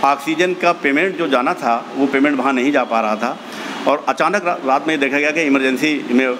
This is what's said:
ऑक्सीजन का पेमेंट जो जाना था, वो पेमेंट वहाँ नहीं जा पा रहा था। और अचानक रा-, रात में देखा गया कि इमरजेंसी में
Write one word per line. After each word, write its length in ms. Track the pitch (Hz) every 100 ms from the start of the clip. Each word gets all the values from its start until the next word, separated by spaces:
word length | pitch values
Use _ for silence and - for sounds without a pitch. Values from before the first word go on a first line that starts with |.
ऑक्सीजन 500 | 139 139 - 160 180
का 180 | 180 175
पेमेंट 460 | 170 156 139 190 165
जो 100 | 160
जाना 260 | 131 135
था, 320 | 175 131 117 - -
वो 100 | 139
पेमेंट 320 | 139 143 139
वहाँ 140 | 131
नहीं 200 | 131 135
जा 120 | 143
पा 160 | 120 113
रहा 160 | 110 107
था। 240 | 120 160 - - - - 143
और 160 | 147 -
अचानक 340 | 131 160 196
रा-, 220 | 175 175 135
रात 220 | 135 151
में 120 | 156
देखा 180 | 139 143
गया 120 | 147
कि 120 | 156
इमरजेंसी 640 | 156 135 131 127 156 147 -
में 240 | 120 131